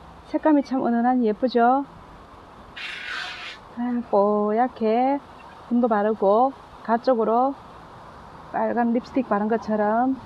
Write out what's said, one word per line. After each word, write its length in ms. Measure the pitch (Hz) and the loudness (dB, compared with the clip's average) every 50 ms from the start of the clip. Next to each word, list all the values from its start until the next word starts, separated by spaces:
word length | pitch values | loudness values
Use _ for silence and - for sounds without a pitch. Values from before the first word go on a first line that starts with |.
| - - - - - - | -14 -20 -20 -20 -10 -8
색감이 360 | - 302 - 311 302 285 269 | -6 0 2 4 4 4 2
참 220 | - 254 262 - | 0 -2 -2 0
은은하니 400 | 240 233 233 233 247 254 254 240 214 | 0 0 2 2 2 2 2 2 0
예쁘죠? 580 | 208 - 262 247 - 233 233 240 262 277 277 - - - - - - - - - - - - - - - - - - - - - - - - - - - - - - - - - - - - - - 240 | 0 0 -2 0 2 4 4 4 4 2 0 -4 -10 -18 -20 -20 -20 -20 -20 -20 -20 -20 -20 -20 -20 -20 -20 -20 -16 -14 -14 -12 -12 -12 -12 -10 -10 -10 -10 -10 -12 -12 -14 -14 -16 -16 -20 -14 -10 -6
아, 240 | 240 247 240 240 233 - | -4 -2 -2 -4 -2 0
뽀얗게 1080 | - 202 202 208 208 208 208 208 214 226 247 254 - - 226 214 220 240 254 269 277 277 - - - - - - - - - - | 2 2 4 4 2 2 0 0 0 0 0 -2 -2 -2 -2 0 2 2 2 0 0 -2 -4 -10 -20 -20 -20 -20 -20 -20 -6 -2
분도 200 | 240 240 240 240 | 0 0 2 2
바르고 680 | 220 208 202 214 220 208 202 190 202 226 254 277 269 - - - - - - | 2 2 2 0 0 2 2 4 4 4 4 2 0 -6 -14 -20 -20 -12 -4
가쪽으로 720 | - 226 226 - 262 262 220 220 208 226 240 254 277 277 - - - - - - - - - - - - - - - - - - - | -2 -2 0 2 2 2 2 2 2 2 2 2 0 -2 -6 -12 -20 -20 -20 -20 -20 -20 -20 -20 -20 -20 -20 -20 -20 -20 -20 -14 -8
빨간 420 | - - 220 220 214 233 240 233 226 | -6 -4 -4 -2 -2 0 0 0 0
립스틱 340 | 247 240 - - 277 240 - | -2 -4 -4 -4 -4 -2 0
바른 200 | 208 202 208 214 | 0 0 0 0
것처럼 680 | 226 226 - 208 214 214 208 208 214 233 254 262 262 254 - | -2 -2 -2 -2 -2 0 0 0 0 0 0 0 -2 -4 -8